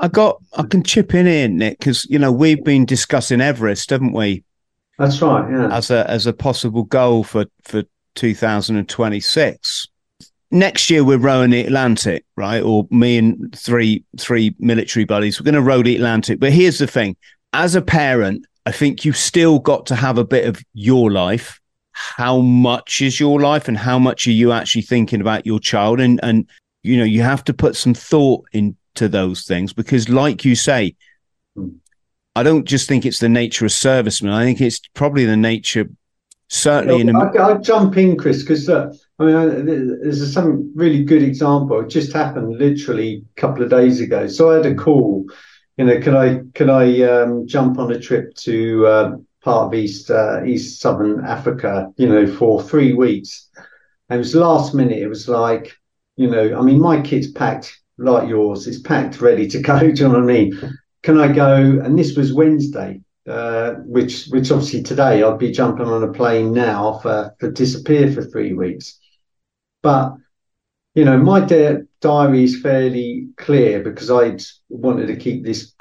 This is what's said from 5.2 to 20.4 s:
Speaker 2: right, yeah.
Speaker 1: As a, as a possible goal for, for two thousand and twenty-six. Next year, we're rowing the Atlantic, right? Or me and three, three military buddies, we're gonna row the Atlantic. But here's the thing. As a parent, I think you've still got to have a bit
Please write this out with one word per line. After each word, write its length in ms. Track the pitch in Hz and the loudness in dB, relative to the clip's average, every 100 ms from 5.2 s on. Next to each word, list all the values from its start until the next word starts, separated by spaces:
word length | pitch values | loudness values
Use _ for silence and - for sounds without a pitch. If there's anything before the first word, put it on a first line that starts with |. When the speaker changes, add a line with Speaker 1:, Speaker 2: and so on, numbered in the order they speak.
Speaker 2:
right, 260 | 160 135 - | 0 0 -2
yeah. 180 | 131 113 | -4 -4
Speaker 1:
As 160 | 117 - | -4 -2
a, 180 | 120 - | -2 0
as 160 | 113 113 | -2 -4
a 60 | |
possible 500 | 113 139 123 120 113 | -4 -4 -4 -4 -4
goal 400 | 101 131 123 117 | -2 0 2 2
for, 240 | 104 110 101 _ | 0 -4 -6 _
for 220 | - 107 95 _ _ | -10 -8 -8 _ _
two 200 | - 117 | -6 -4
thousand 420 | 104 113 104 98 107 | -2 -2 -2 -2 -4
and 120 | 98 | -4
twenty-six. 1000 | - 110 101 - 160 143 - - - - _ _ _ - _ - | -4 -4 -4 -2 0 -2 -4 -10 -10 -12 _ _ _ -20 _ -2
Next 360 | 180 196 - - | 0 2 0 0
year, 120 | 160 | 2
we're 140 | 135 135 | 4 2
rowing 320 | 135 131 127 | 2 2 2
the 140 | 120 | 2
Atlantic, 640 | 113 135 127 107 110 82 _ - | 0 0 0 -2 -2 -6 _ -10
right? 240 | 101 113 | -6 -4
Or 260 | 110 107 98 | 0 0 2
me 260 | 123 120 120 | 2 4 4
and 400 | 113 113 127 - | 2 0 -8 -12
three, 460 | - 120 110 107 - - | -2 0 0 -2 -6 -12
three 360 | - 120 110 - | -4 -2 -2 -2
military 480 | 123 113 - 117 104 | -2 -2 -2 -2 -2
buddies, 340 | 104 104 - | 0 -2 -2
we're 60 | 120 | 0
gonna 160 | 147 | 2
row 200 | 131 131 | 2 2
the 140 | 120 123 | 2 0
Atlantic. 420 | 117 110 - 107 | 0 -2 -2 0
But 140 | 135 | 2
here's 260 | 160 180 147 | 4 4 2
the 80 | 139 | -2
thing. 300 | 131 101 92 _ _ _ | -2 -4 -6 _ _ _
As 200 | 139 175 | -4 0
a 60 | 180 | 0
parent, 640 | 180 165 143 127 98 104 - _ - | 0 0 2 0 0 -4 -10 _ -8
I 40 | |
think 360 | - 147 - 151 | -2 -2 -2 -4
you've 100 | 139 | -2
still 420 | - 175 165 147 | -2 2 4 4
got 260 | 156 139 - | 2 -2 -2
to 80 | |
have 240 | 123 135 120 | -4 -2 -2
a 80 | 120 | 0
bit 200 | 127 | 0